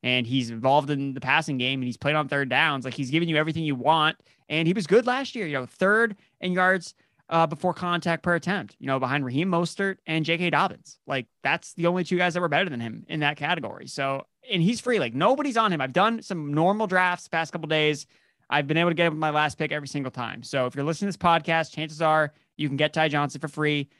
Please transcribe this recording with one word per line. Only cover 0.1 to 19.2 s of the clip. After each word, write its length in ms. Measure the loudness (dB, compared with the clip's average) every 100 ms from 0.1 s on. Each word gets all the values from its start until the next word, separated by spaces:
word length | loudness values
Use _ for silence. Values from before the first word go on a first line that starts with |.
| 0 2
he's 240 | 0 0
involved 400 | -2 4 4 2
in 240 | -2 -2
the 60 | -6
passing 380 | 0 0 2 -2
game, 240 | -2 -2
and 60 | -4
he's 100 | -2
played 180 | 0 0
on 140 | 0
third 180 | -2 0
downs. 380 | 2 2 0 -6
Like, 80 |
he's 180 | -6 -2
giving 160 | 0 0
you 80 | 0
everything 300 | 0 -2 -2
you 100 | -2
want, 400 | 2 4 2 -2 _ _ -6
and 180 | 0 2
he 80 |
was 140 | 2 4
good 180 | 4 4
last 300 | -2 -4 -8
year, 100 | -6
you 80 |
know, 120 | -4 -6
third 500 | -2 2 2 2 -2 _ -10
in 140 | -4
yards, 420 | 2 2 2 -2 -18 _ _ -2
uh, 180 | 2 2
before 260 | 2 -4
contact 500 | -2 -2 -2 -2 -2
per 120 | 0 0
attempt, 400 | 0 -4 -6 -10
you 80 | -4
know, 120 | -2
behind 260 | 0 -2 0
Raheem 240 | 0 0
Mostert 480 | 0 0 -2 -4 -4 -4
and 160 | -2
J 140 | 0 0
K 120 | 2
Dobbins. 500 | 2 0 -4 -20 -20 -6
Like, 200 | -6 -6 _
that's 320 | -2 -2 -4
the 140 | -2 0
only 160 | 0
two 140 | 0 0
guys 160 | 0
that 80 | 0
were 80 | 0
better 200 | 0 0
than 100 | -4
him 260 | -8 -10 -8
in 140 | -2
that 160 | -2 -2
category. 500 | -4 -4 -4 -10 -12
So, 380 | -6 -4 -4 -8 _ -6
and 100 | 0
he's 200 | 2 0
free. 180 | 0 0
Like, 140 | 0
nobody's 420 | 2 2 2 0 2
on 160 | 2
him. 80 | 0
I've 140 | 0
done 280 | 2 2 2
some 320 | -6 -6 -2
normal 320 | 2 4 2 2
drafts 380 | 2 2 0
the 60 | -4
past 240 | -4 -2
couple 160 | -6 -2
days. 360 | 2 2 0 -6 _ _ _ -2
I've 180 | -2 2
been 100 | 2
able 140 | 2
to 20 |
get 140 | 4 2
him 60 |
with 60 |
my 100 | 2